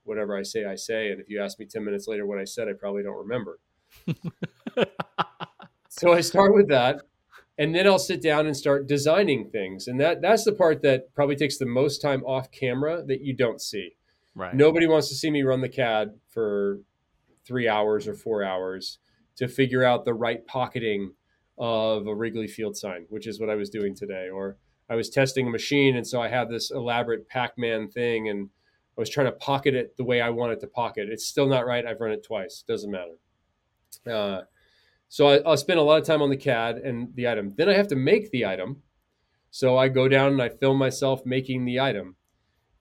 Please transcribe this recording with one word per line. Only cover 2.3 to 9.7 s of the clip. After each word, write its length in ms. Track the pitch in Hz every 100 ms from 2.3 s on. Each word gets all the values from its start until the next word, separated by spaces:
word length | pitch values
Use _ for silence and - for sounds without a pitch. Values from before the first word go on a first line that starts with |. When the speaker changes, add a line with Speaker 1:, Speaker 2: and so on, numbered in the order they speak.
| 101
Speaker 1:
I 60 |
said, 240 | 98 - 104
I 40 |
probably 320 | 98 101 101
don't 120 | 101 95
remember. 440 | 98 123 92 80 _ _ _ - -
Speaker 2:
<laughs> 100 | - 175 - - _ - 247 - - - - - - 170 - - _ -
Speaker 1:
So 240 | - 175
I 80 | 170
start 340 | 165 180 196
with 140 | 208 151
that, 340 | 131 127 - - _ _ - _ -
and 160 | 151
then 120 | 170 202
I'll 120 | 185
sit 240 | - 170
down 240 | 156 147 151
and 100 | 139
start 300 | 143 139 135
designing 640 | 143 147 180 180 120 101
things. 380 | 110 95